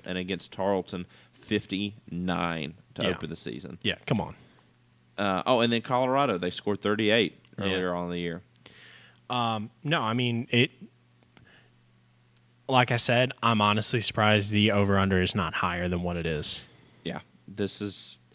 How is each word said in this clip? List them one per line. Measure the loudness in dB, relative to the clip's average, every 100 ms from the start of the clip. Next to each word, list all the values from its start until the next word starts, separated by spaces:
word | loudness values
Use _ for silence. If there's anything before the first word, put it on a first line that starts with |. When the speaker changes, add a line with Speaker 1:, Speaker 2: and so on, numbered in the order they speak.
| -6
Speaker 1:
and | -8
against | -6 -8 -8
Tarleton, | -4 -2 -2 -4 -10 -12 -18 -20
fifty-nine | _ -4 -4 -2 -6 -6 -8 -10 -6 -4 -2 -2 -4 -8 -12 _
to | -6
Speaker 2:
Yeah. | -4
Speaker 1:
open | -4 -8
the | -10
season. | -10 -12 -14 -6
Speaker 2:
Yeah, | -6 -6 -2
come | -2
on. | -2 -10 -20 _ _ _ _ _ _ -4
Speaker 1:
Uh, | -2 0 2
oh, | 2
and | 2
then | 0
Colorado, | -2 0 2 2 0 0
they | -4
scored | -4 -4 -2
thirty-eight | 0 2 4 4 2 -4 _ -6
Speaker 2:
Yeah. | -4
Speaker 1:
earlier | -2 -2 -2
on | -4
in |
the | -4
year. | -6 -8 _ _ -20 -20 -20 -20 -20 _ -8
Speaker 2:
Um, | -2 -2 -2 -8 _
no, | -4 -2
I | 0
mean, | 0 0 -2 0
it. | 2 2 -2 -20 _ _ _ _ -20 -20 _ _ _ _ _ _ _ _ _ _ _ 2
Like | 4 4
I | 2
said, | 4 4 2 0
I'm | 0 4
honestly | 4 4 2 2
surprised | 0 4 6 6 4
the | 4 4
over-under | 4 4 4 4 4
is | 2 0
not | -2 -2
higher | -2 -2 -2
than | -2
what | -4 -4
it | -4
is. | 0 2 2 -2 -20 -20 _
Speaker 1:
Yeah, | -10 -10 -14 _ -18
this | -6 -6 -4
is, | -8 -10 -16 -18 _